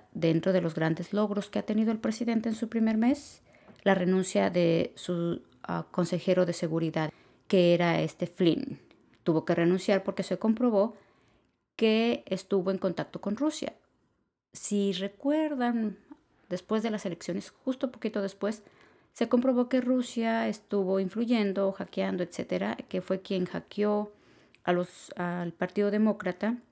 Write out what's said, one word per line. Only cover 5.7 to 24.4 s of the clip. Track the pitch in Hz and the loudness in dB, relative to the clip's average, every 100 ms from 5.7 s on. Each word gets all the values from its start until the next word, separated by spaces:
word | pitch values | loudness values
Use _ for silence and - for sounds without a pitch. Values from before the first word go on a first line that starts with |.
| 170 - | -6 -4
consejero | - 170 175 - 180 175 | -2 -2 -2 2 2 2
de | |
seguridad, | 170 165 165 165 160 156 - - _ _ | 0 -2 -2 -2 -2 -4 -6 -20 _ _
que | 190 175 | 4 6
era | 175 175 165 | 6 4 2
este | 156 - 175 | -2 -4 -8
Flynn. | - 175 - - - - _ _ _ | 2 4 4 -2 -10 -16 _ _ _
Tuvo | - 160 160 | 0 0 2
que | |
renunciar | 170 170 180 202 196 | 2 4 2 2 0
porque | 196 190 | 0 -4
se | 185 180 | -4 -2
comprobó | 226 220 247 208 220 - _ _ _ _ _ _ _ - | 0 2 2 2 2 -2 _ _ _ _ _ _ _ 0
que | 226 220 233 240 - | 2 4 2 -2 -4
estuvo | 185 - 196 185 | -6 0 0 0
en | 185 | -2
contacto | 190 165 147 - | -2 -4 -6 -6
con | 202 208 | -6 -2
Rusia. | 302 302 - - _ _ _ _ _ _ _ | -2 -2 -8 -10 _ _ _ _ _ _ _
Si | - - 208 196 | -14 -4 0 0
recuerdan, | 180 196 - 277 302 311 277 240 233 214 185 _ - _ _ _ | -2 -6 -4 -2 0 0 0 0 0 -2 -6 _ -20 _ _ _
después | 175 - 220 | -8 -2 -2
de | 220 | -2
las | 214 190 | -4 -6
elecciones, | 170 - 185 - _ | -8 -6 -8 -8 _
justo | - 262 254 | -6 -4 -6
poquito | - 220 214 | -4 -6 -4
después, | 196 - 196 220 - _ - _ _ | -6 -4 -4 -4 -12 _ -20 _ _
se | - 226 | -4 0
comprobó | 247 262 240 247 | 2 2 2 2
que | 254 | 0
Rusia | 247 254 240 233 226 226 226 | 2 0 0 -2 -2 0 -2
estuvo | 214 - 202 185 190 | -4 -4 -2 0 0
influyendo, | 190 214 233 240 202 190 196 | 0 -2 0 2 2 2 0
hackeando, | 190 185 - 190 190 | -2 -8 -4 -2 -2
etcétera, | 175 - - 180 202 - - | -4 -6 -4 -2 -2 -6 -6
que | 185 | -8
fue | - 190 | -2 -4
quien | - 190 175 | -2 -2 -2
hackeó | 175 - - 104 104 104 - _ - | -4 -8 -2 0 0 -4 -12 _ -20